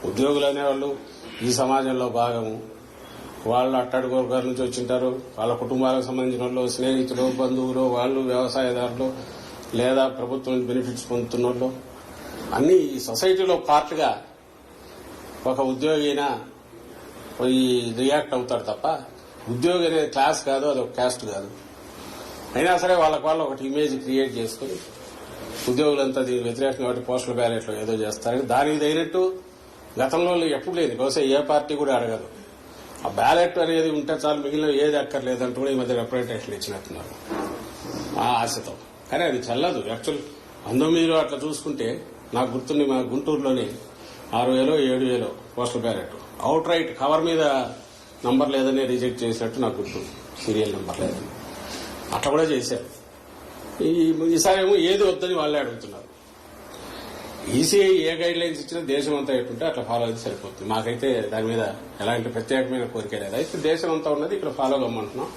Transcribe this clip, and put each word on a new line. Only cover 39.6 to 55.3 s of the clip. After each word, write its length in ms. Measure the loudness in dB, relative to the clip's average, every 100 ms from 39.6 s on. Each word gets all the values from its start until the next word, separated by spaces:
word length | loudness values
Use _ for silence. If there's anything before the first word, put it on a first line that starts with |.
| 0 0 -4
యాక్చువల్ 280 | -6 -4 -6 -8 -16 -20 -14 -2
పంతొమ్మిదిలో 500 | 2 4 4 6 4
అట్లా 160 | 2 -2 -4
చూసుకుంటే 420 | -4 -6 -2 -4 -4 -10 -18 -6 -2
నాకు 140 | 0 -2
గుర్తుంది, 300 | 0 2 4
మా 60 | 2 0
గుంటూరులోనే 540 | -2 0 0 2 0 -2 -8 -16 -18 -18 -18 -4 0
ఆరు 140 | 2 4
వేలో 180 | 4 4 4
ఏడు 120 | 2 2
వేలో 180 | 0 -2 -8 -10 -4
పోస్టల్ 280 | -2 0 -2
బ్యాలెట్ 280 | -2 -6 -12 -16 -4 2
అవుట్ 200 | 2 4
రైట్ 180 | 0 0 -2
కవర్ 220 | 2 2 4
మీద 140 | 2 4 2 -2 -8 -18 -20 -20 -4
నంబర్ 260 | 2 4 4
లేదనే 280 | 4 4 2 2
రిజెక్ట్ 300 | 2 0 0
చేసినట్టు 360 | -2 0 -2 0
నాకు 140 | -2 -2
గుర్తు, 220 | -6 -6 -8 -12 -16 -8
సీరియల్ 300 | -2 0 0 -2
నంబర్ 220 | -6 -4
లేదని. 260 | -4 -4 -10 -12 -14 -12 -10 -10 -10 -12 -6 -2
అట్లా 120 | 2
కూడా 100 | 4 4
చేశారు. 340 | 2 0 -4 -6 -16 -20 -20 -20 -20 -18 -16 -14 -2 2
ఈ, 40 | 4 4 4 2 4
ఈసారి 220 | 4 4
ఏమో 120 | 6 4 4
ఏది 140 | 4 4
వద్దని 260 | 2 0